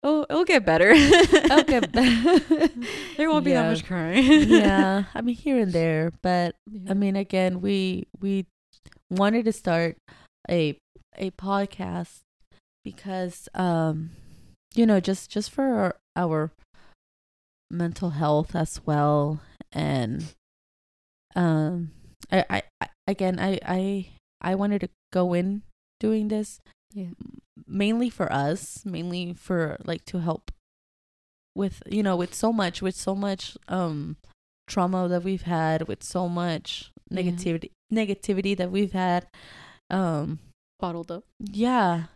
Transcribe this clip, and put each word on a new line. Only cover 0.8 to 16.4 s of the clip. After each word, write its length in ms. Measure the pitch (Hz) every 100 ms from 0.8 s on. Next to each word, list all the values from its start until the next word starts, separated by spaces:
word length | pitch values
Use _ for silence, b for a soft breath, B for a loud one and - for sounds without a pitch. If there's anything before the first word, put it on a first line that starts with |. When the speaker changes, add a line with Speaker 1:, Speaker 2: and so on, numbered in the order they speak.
| 190
Speaker 1:
<laughs> 40 | 330
Speaker 2:
It'll 680 | 285 339 339 - - 285
get 280 | 294 254 262
better. 760 | 226 254 233 254 359 - 311 302 240
<laughs> 420 | 240 - 294 -
Speaker 1:
There 120 | 311
won't 160 | 302 285
be 60 |
that 100 | 262
Speaker 2:
Yeah. 60 | 233
Speaker 1:
much 160 | 165 -
crying. 380 | 180 160 190 262
<laughs> 220 | 302 294
Speaker 2:
Yeah, 540 | 226 208 196 190 190 196
I 80 | -
mean, 140 | 233 233
here 240 | 302 262
and 120 | 202
there, 400 | 170 165 160 165 -
but, 340 | 185 180 175 - -
Speaker 1:
Yeah. 220 | 214 190
Speaker 2:
I 20 | 196
mean, 200 | 202 196
again, 460 | 196 190 185 180
we, 460 | 190 196 190 180 - -
we 260 | 196 196 185 _ _ _ - - _
wanted 340 | 180 202 226 220
to 60 |
start 460 | 220 - 165 170 - _ b b _ -
a, 280 | 175 156 143 _ - _ -
a 140 | 190
podcast 920 | - 190 196 196 - 180 175 175 - _ _ _ _ _ _
because, 640 | - 185 202 185 180 175 -
um, 580 | - 185 165 160 156 160 b b b b b _ -
you 100 | 233
know, 140 | 202
just, 300 | 175 190 -
just 220 | - 208
for 120 | -
our, 320 | 269 233 190 - _ -
our 360 | 175 156